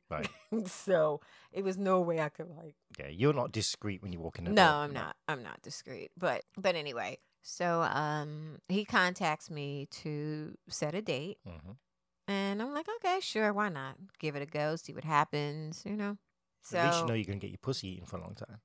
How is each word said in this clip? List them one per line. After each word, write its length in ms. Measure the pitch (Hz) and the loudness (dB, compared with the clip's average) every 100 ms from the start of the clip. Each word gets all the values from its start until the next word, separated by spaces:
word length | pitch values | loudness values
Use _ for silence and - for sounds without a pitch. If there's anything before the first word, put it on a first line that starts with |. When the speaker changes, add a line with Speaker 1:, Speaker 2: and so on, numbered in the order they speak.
| - | -8
Speaker 1:
Right. 200 | 76 - - - | -4 -4 -8 -4
Speaker 2:
<laughs> 160 | 226 190 | -2 -2
So 520 | - - 175 156 151 - - - | -4 4 6 6 4 -6 -20 -10
it 120 | - | -4
was 140 | 190 185 | -2 2
no 220 | 196 185 | 6 6
way 200 | 170 165 | 6 4
I 80 | 151 | 0
could, 200 | - 165 151 | -2 -12 -12
like 200 | 165 - _ - | -16 -18 _ -12
Speaker 1:
Yeah, 80 | 69 | -6
you're 260 | 85 139 | 4 4
not 180 | 147 120 | 4 2
discreet 500 | 110 98 - 107 92 | 0 0 -2 -4 -6
when 100 | 101 | -6
you 60 | 87 | -6
walk 180 | 82 - | -6 -6
in 80 | 170 | 2
the 60 | |
Speaker 2:
No, 100 | 208 | 8
Speaker 1:
door. 80 | 170 | 8
Speaker 2:
I'm 220 | 147 147 | 6 0
Speaker 1:
No. 80 | 139 | -4
Speaker 2:
not. 140 | 80 - - | -6 -8 -6
I'm 160 | 143 | -6
not 180 | 101 - | -6 -14
discreet. 480 | - - - 117 - - | -12 -12 -12 -12 -12 -4
But, 260 | 175 120 - - | -2 -2 -4 -2
but 180 | 190 170 | 0 0
anyway, 420 | 147 117 95 - _ _ | -2 -4 -6 -8 _ _
so, 400 | - - 175 170 | -10 -2 2 4
um, 800 | 165 139 151 151 147 151 156 147 - | 4 2 2 0 -4 -8 -10 -12 -2
he 160 | 190 208 | -2 2
contacts 640 | 220 180 185 170 156 - | 4 4 2 0 0 -4
me 380 | 151 143 143 143 - | -6 -4 -6 -8 -8
to 520 | 156 147 151 151 151 - - | -6 -4 -4 -4 -8 -12 -8
set 240 | - 151 | -4 -2
a 80 | 175 | -2
date. 380 | 214 131 165 - - | -2 -2 -4 -10 -12
Speaker 1:
Mm-hmm. 240 | 85 82 120 _ _ _ _ - | -14 -14 -16 _ _ _ _ -4
Speaker 2:
And 340 | 196 196 202 | 0 0 -2
I'm 120 | 247 | -2
like, 120 | 285 330 466 | -4 -4 -2
"Okay, 220 | 370 370 | 0 0
sure, 320 | 370 220 214 | 0 2 2
why 160 | 202 208 | 2 0
not? 280 | 151 135 - 190 - | -2 -8 -10 -16 -6
Give 180 | 156 143 | -4 -4
it 40 | |
a 40 | 143 | -4
go, 320 | 151 147 160 | 0 0 0
see 160 | - | -6
what 100 | - | -8
happens," 800 | 156 147 156 147 147 151 156 165 196 | 2 4 4 2 -2 -4 -8 -8 -6
you 120 | 214 | -4
know? 200 | 202 202 _ _ _ _ - | -4 -6 _ _ _ _ -4
Speaker 1:
At 140 | 175 170 | 2 4
least 100 | 170 | 4
you 40 | |
Speaker 2:
So 40 | 165 | 2
Speaker 1:
know 60 | |
you're 120 | 113 98 | 0 0
gonna 140 | 98 | -4
get 100 | 98 | -6
your 80 | 98 | -6
pussy 320 | - 131 95 | -4 -4 -4
eaten 160 | 90 92 | -10 -8
for 120 | 90 | -8
a 40 | |
long 140 | 85 104 | -8 -12
time. 260 | - 107 | -14 -16